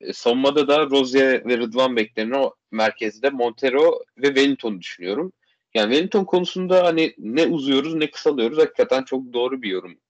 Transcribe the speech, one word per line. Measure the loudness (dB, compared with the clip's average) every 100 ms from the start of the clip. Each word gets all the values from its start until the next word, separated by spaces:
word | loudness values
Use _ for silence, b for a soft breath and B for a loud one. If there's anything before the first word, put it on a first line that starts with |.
e, | -12
savunmada | -4 0 2 2 2 2
da | 2 2
Rozier | 2 2 2 2 2 0
ve | -2
Rıdvan | -2 0 0 0
beklerine | -4 -4 -4 -2
o | -2 -4 _
merkezde | -2 -2 -2 -8 -2 -2
Montero | -2 -4 -2 -2 2 2 2 -6 -4
ve | 0
Wellington'u | 2 2 0 -4 -8
düşünüyorum. | -12 -10 -6 -6 -6 -10 _ _ _
Yani | -2 2
Wellington | 0 2 0
konusunda | 2 0 0 -4 2 4
hani | 4 2 0 -4
ne | -4 0 0
uzuyoruz | 0 0 0 0
ne | -4 -4
kısalıyoruz. | -2 -2 0 0 2
Hakikaten | 2 2 0 0
çok | -2 -6 -4
doğru | -4 -2 -4
bir | -6
yorum, | -6 -8 -18